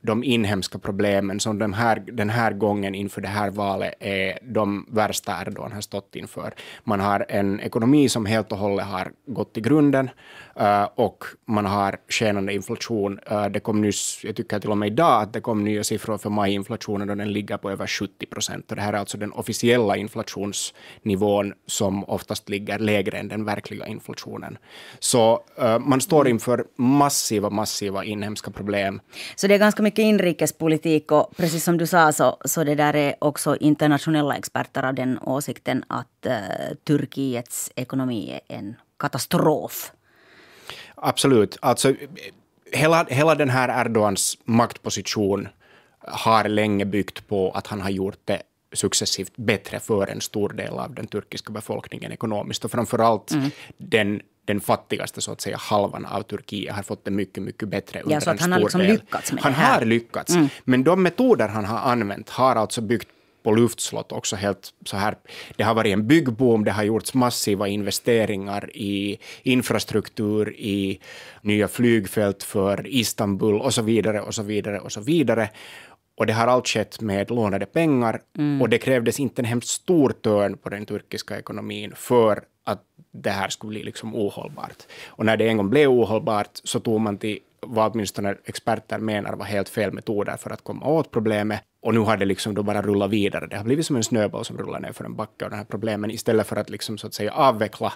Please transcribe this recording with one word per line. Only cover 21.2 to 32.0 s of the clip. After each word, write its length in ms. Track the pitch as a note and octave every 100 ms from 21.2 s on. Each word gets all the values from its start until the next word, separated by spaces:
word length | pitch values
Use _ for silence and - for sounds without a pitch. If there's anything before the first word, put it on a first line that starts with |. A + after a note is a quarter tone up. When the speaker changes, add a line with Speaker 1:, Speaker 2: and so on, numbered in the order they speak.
| G#2 G2+ G2+ - -
Speaker 1:
som 360 | - G2+ G2
oftast 460 | - G2 - - -
ligger 300 | G2+ G#2 G2+
lägre 380 | G#2+ G#2 G2 F#2+
än 100 | G2+
den 180 | G#2 G#2
verkliga 420 | G#2 - G#2 -
inflationen. 680 | A2+ - - - G#2+ - A#2 _ - - -
Så, 440 | - B2 A2+ A#2 - -
eh, 220 | B2 A#2
man 220 | C#3+ C3
står 200 | - D#3
Speaker 2:
Mm. 100 | C3
Speaker 1:
inför 340 | A2+ - A#2+ - -
massiva, 720 | B2 C#3+ C#3+ - - G#2+ G2+
massiva 540 | G2+ G#2 - G2+ F#2+ F#2
inhemska 460 | G#2 G2+ G#2 G2+
problem. 500 | - G2+ G2+ F#2+ G2 - - - -
Speaker 2:
Så 120 | G3
det 60 |
är 60 | G3+
ganska 240 | G#3 G#3
mycket 200 | G#3+ G#3
inrikespolitik 1080 | A3 G#3 F3+ D#3+ D#3 - D#3+ D#3 E3 D3+ -
och 260 | D3+ - -
precis 260 | E3+ D#3+
som 140 | F3+ E3+
du 100 | E3
sa 240 | F3+